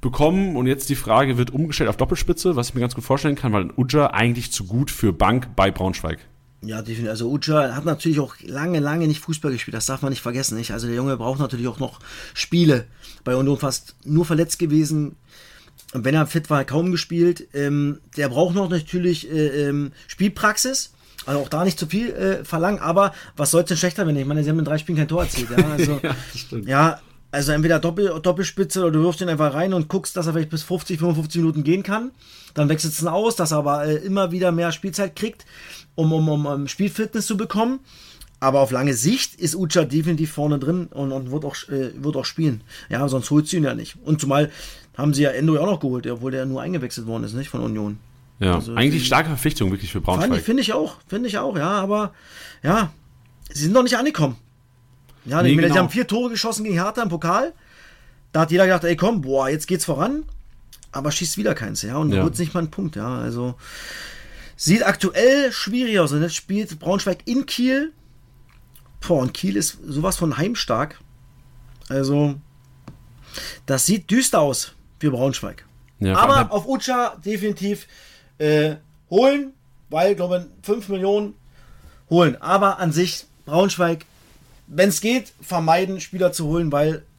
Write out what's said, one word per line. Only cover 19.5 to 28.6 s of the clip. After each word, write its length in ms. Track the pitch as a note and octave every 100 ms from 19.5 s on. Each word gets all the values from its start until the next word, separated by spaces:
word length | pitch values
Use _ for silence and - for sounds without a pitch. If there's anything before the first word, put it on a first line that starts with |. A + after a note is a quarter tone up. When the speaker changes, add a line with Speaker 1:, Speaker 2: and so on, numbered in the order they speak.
| C#3 C#3+
Speaker 2:
ähm, 240 | C#3+ C#3+ - -
Spielpraxis. 840 | - G3+ - G#3+ - B3+ C4+ - _ _ - -
Also 140 | C#3+
auch 80 | C3+
da 160 | D3+
nicht 140 | F#3 -
zu 80 | D#3
viel, 240 | F3 A#3+
äh, 340 | - F#3+ F#3+
verlangen. 360 | - D#3+ F3 G3+
Aber 340 | D3+ F3 G3 - - -
was 140 | C#3+
soll's 180 | E3 F3
denn 80 | D#3+
schlechter, 300 | F3+ - F3
wenn 100 | D3
ich 100 | C3+
meine, 160 | D3+
sie 80 | D3
haben 80 | D#3
in 60 |
drei 140 | D3 D#3
Spielen 200 | - D#3+
kein 100 | D3+
Tor 140 | E3
erzielt. 280 | E3 - A#2
Ja, 200 | B2 D#3
also, 220 | D3+ E3
Speaker 1:
<laughs> 100 | D3
Ja, 140 | D#3 C3 -
das 80 | -
stimmt. 260 | - A#2 G#2
Speaker 2:
ja, 300 | C3+ D#3+ D3+ - - -
also 180 | C#3+ C#3+
entweder 280 | D3+ D#3+ D#3+
Doppel-, 400 | E3+ E3+ G3+ D#3+
Doppelspitze 600 | E3 F3 F#3+ -